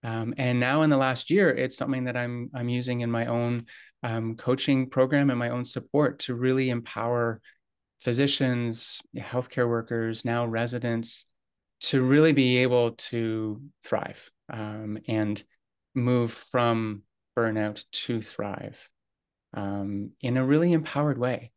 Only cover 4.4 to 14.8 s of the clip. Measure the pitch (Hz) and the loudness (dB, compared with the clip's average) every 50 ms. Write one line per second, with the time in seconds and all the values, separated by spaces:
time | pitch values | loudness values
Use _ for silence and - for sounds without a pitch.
4.4 | - - 127 135 - - 139 131 131 127 - 131 131 131 147 143 143 139 127 120 | 0 0 0 0 2 2 2 2 2 0 2 2 2 4 4 4 4 4 2 2
5.4 | 120 120 120 123 123 - - 127 - - - 147 151 131 - - - - 127 117 | -2 -2 -2 -4 -4 -4 -6 -8 -10 -2 0 2 2 2 0 -4 -6 -6 -4 0
6.4 | 123 131 131 131 131 127 123 120 117 - - 107 113 117 123 120 117 117 113 117 | 2 2 2 2 2 0 0 -2 -4 -6 -8 -4 -2 0 0 0 0 0 -2 -4
7.4 | _ - - _ _ _ _ _ _ _ _ _ - - 120 120 139 135 139 - | _ -20 -20 _ _ _ _ _ _ _ _ _ -4 -2 0 2 2 2 2 2
8.4 | 139 127 123 120 120 117 117 117 - - - - - _ _ - 107 - - 123 | 0 0 0 0 -2 -2 -4 -4 -8 -8 -8 -10 -12 _ _ -12 -10 -4 -4 -4
9.4 | 123 - - - 123 120 117 113 113 - 120 117 113 113 113 110 - 123 117 120 | -4 -4 -2 0 0 2 2 -2 -2 -2 -4 -2 -2 -2 -4 -4 -4 -2 -2 0
10.4 | 120 117 113 113 117 117 120 123 120 120 117 113 113 - - - - _ _ _ | -2 -2 0 -2 -2 -2 -2 -4 -2 -2 -2 -2 -4 -6 -8 -10 -10 _ _ _
11.4 | _ _ _ _ _ _ _ _ - - - 135 127 127 135 147 156 160 151 135 | _ _ _ _ _ _ _ _ -4 0 2 2 4 6 6 8 8 8 6 6
12.4 | 131 127 123 123 127 127 123 123 120 117 117 - - - - 117 113 113 113 110 | 6 6 6 6 4 4 4 4 4 2 0 -4 -10 -4 -2 -2 0 0 -2 -2
13.4 | 110 107 107 110 139 143 _ _ _ - - - - - - - - - _ _ | -2 -4 -6 -8 -10 -18 _ _ _ -4 -2 -2 -2 -6 -12 -14 -20 -20 _ _
14.4 | _ - - 113 107 107 107 107 | _ -12 -10 -8 -8 -8 -8 -8